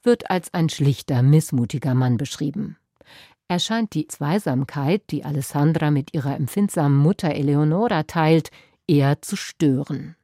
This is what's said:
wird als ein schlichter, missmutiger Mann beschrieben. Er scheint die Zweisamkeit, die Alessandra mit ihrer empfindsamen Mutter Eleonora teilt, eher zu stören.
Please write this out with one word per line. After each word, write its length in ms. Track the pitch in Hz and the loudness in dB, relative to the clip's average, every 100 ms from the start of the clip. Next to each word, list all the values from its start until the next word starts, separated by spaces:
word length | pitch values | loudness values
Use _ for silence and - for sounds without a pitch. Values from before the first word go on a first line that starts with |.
wird 260 | 240 240 - | 2 0 0
als 240 | 185 - | -4 -2
ein 140 | 180 160 | -2 -2
schlichter, 560 | - 139 135 - 131 | 2 0 0 -2 2
missmutiger 680 | 127 156 160 131 117 139 131 | 6 6 4 -2 -2 -2 0
Mann 220 | 127 127 120 | 0 2 0
beschrieben. 600 | 139 - 151 - - - _ _ - - - _ _ | -2 -4 -6 -4 -10 -12 _ _ -20 -20 -20 _ _
Er 100 | 175 | -4
scheint 360 | - 226 226 | -2 -4 -2
die 120 | 156 - | -4 -6
Zweisamkeit, 960 | - 143 196 170 127 139 143 139 202 - | -6 -2 -2 0 -2 -2 -4 -2 -2 -2
die 140 | 147 | -8
Alessandra 680 | 143 143 131 147 147 160 151 | -4 -6 -4 0 2 2 2
mit 240 | 147 147 | 0 -2
ihrer 200 | 165 135 | -4 -4
empfindsamen 640 | 135 127 - 202 - 143 139 | -4 -4 -2 -2 0 2 4
Mutter 360 | 147 202 165 | 2 2 -2
Eleonora 720 | 147 143 143 151 170 233 170 | -2 0 2 2 0 0 -2
teilt, 460 | 151 175 156 165 - - _ _ - | -2 0 4 2 2 -16 _ _ 0
eher 340 | 147 139 147 | 2 4 0
zu 140 | - 202 | -4 -10
stören. 800 | - - 151 131 143 135 151 165 | -10 0 0 0 -2 -8 -10 -18